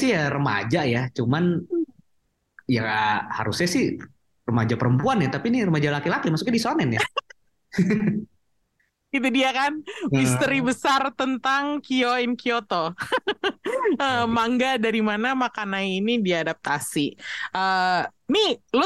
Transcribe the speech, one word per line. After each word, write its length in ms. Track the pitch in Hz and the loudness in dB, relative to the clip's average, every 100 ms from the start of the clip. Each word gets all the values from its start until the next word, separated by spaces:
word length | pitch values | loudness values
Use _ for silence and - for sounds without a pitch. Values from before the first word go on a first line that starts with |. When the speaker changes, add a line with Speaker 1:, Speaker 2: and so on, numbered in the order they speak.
Speaker 1:
sih 80 | 262 | 2
ya 80 | 180 143 139 | 2 0 0
remaja 440 | 135 101 104 170 143 | 0 0 0 0 2
ya, 60 | 117 127 - | 0 -2 -2
cuman 280 | 117 151 180 170 - 339 320 - _ _ _ _ _ - - | 0 2 2 0 -2 -2 -4 -8 _ _ _ _ _ -10 -2
ya 160 | 120 110 107 107 104 - - | 0 0 0 0 -2 -4 -4
harusnya 300 | 107 101 180 | -2 -2 0
sih 100 | 269 214 - - _ _ _ - | 0 0 -4 -12 _ _ _ -2
remaja 260 | 117 113 117 | 0 2 2
perempuan 380 | 123 127 147 240 | 2 2 2 2
ya, 60 | 131 | 0
tapi 160 | 139 233 | -2 -2
ini 160 | 247 196 | 0 2
remaja 240 | 156 147 143 | 2 0 0
laki-laki, 340 | 170 269 180 | -2 -2 0
masuknya 240 | 156 202 233 | -2 0 0
di 40 | |
shonen 260 | 226 311 139 113 | 0 0 0 0
ya. 40 | - - - - _ _ _ | -2 -6 -10 -18 _ _ _
<laughs> 640 | - 180 214 214 - - _ _ _ _ _ _ _ _ | 0 2 2 0 -2 -6 _ _ _ _ _ _ _ _
Speaker 2:
Itu 140 | 277 254 | -2 0
dia 160 | 254 262 | 2 2
kan, 180 | 254 285 311 302 440 311 | 0 -2 -4 -10 -8 -2
Speaker 1:
Nah. 100 | 190 | 2
Speaker 2:
misteri 380 | 262 254 269 269 | 2 2 2 2
besar 480 | 254 254 330 269 277 - | 0 0 2 2 0 -2
tentang 640 | 262 254 269 269 285 294 | -2 -2 0 0 0 -4
Kyo 340 | - 254 247 247 | -2 0 2 0
in 140 | 247 240 | 0 -2
Kyoto. 560 | 247 240 214 180 160 180 | -2 -2 -2 -2 -2 -6
<laughs> 1000 | - 508 - - 392 - 392 523 480 277 | -4 -2 -2 -2 -4 -4 -6 -2 0 0
Eh, 220 | 277 240 | 0 0
Speaker 1:
Oke. 120 | 233 233 | 0 0
Speaker 2:
manga 400 | 226 247 254 262 | 2 2 0 0
dari 160 | 220 226 | 0 2
mana 320 | 214 208 247 262 | 0 0 0 0
Makanai 640 | 240 - 202 196 196 185 | -2 -2 -4 -4 -2 -2
ini 100 | 214 240 190 | 0 0 2
diadaptasi. 760 | 170 160 160 - 143 - - 143 - - - - 185 | 0 -2 -4 -4 -4 -2 -2 -2 -4 -12 -10 -6 -2
Eh, 440 | 190 185 185 180 - - - | 0 2 2 0 -2 -8 -2
nih, 160 | 359 403 - _ | 0 0 -2 _
lo 80 | 247 | 0